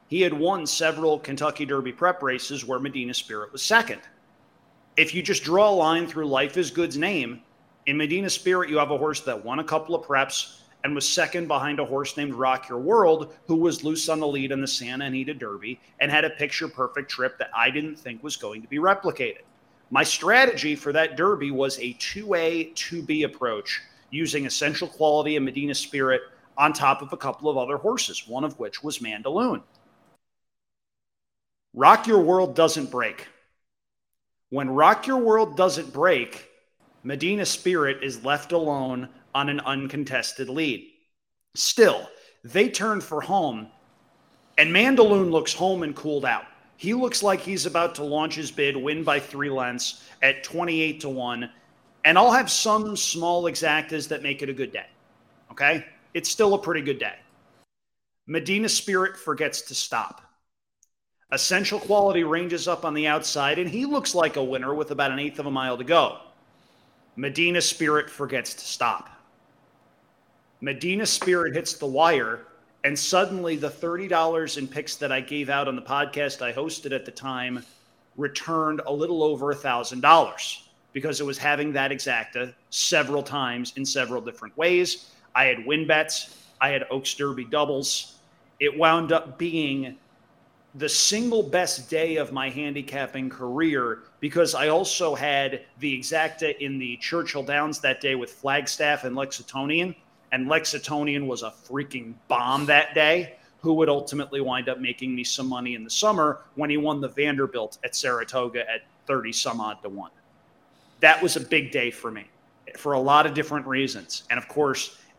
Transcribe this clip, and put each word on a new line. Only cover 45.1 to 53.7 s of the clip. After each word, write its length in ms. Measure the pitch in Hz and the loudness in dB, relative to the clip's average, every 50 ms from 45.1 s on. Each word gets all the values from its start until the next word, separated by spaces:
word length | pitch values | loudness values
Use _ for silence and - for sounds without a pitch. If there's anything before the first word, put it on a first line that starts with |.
| 208 196 190 175 | 8 6 4 4
looks 240 | 165 160 156 - - | 4 2 2 2 -2
home 280 | - 180 190 190 180 170 | 0 0 0 0 0 -2
and 140 | 147 139 | -6 -6
cooled 300 | - - 156 147 143 135 | -6 -4 -4 -2 -2 0
out. 180 | 127 117 101 - - - _ _ _ _ | 0 -2 -2 -4 -10 -20 _ _ _ _
He 160 | _ - 175 220 | _ -4 -2 0
looks 300 | 247 254 240 240 - 196 | 0 0 0 0 0 2
like 180 | 208 190 185 | 2 2 2
he's 240 | - 180 196 185 151 | 0 -4 -4 -4 -4
about 300 | 175 143 170 170 170 170 | -2 0 0 0 0 -2
to 100 | - 147 | -4 -6
launch 300 | 147 143 151 156 160 156 | -4 -2 -2 -2 -2 -4
his 160 | 151 156 135 | -6 -8 -8
bid, 260 | - - 147 139 139 | -2 0 0 0 0
win 260 | 139 127 143 151 160 165 | 0 -2 -4 -4 -2 0
by 160 | 156 147 143 | 0 0 0
three 300 | 135 - - 139 143 143 | -2 -6 -8 -6 -4 -4
lengths 560 | 135 131 127 123 120 123 - - - - - - - _ | -2 -2 -2 -4 -4 -4 -6 -8 -8 -10 -18 -20 -6 _
at 240 | - 135 139 139 - | 2 2 2 2 -4
twenty-eight 560 | - - 165 175 170 165 160 160 156 147 151 | -8 -6 -4 -2 -2 0 0 0 -2 -2 -6
to 80 | 151 143 | -8 -8
one, 400 | 135 127 123 123 120 120 123 120 - _ _ _ _ _ _ _ _ _ _ | -6 -6 -6 -6 -6 -6 -8 -10 -12 _ _ _ _ _ _ _ _ _ _
and 140 | 151 165 180 | 6 8 8
I'll 120 | 214 247 | 8 8
have 200 | 226 254 254 - | 8 6 4 2
some 440 | - - - 226 214 220 214 214 208 | 0 0 2 2 2 2 2 -2 -4
small 500 | - - - - 165 170 170 175 175 175 | -4 -4 -4 -4 -2 -2 0 0 0 0
exactas 640 | 170 151 - 160 160 | -2 -2 0 0 2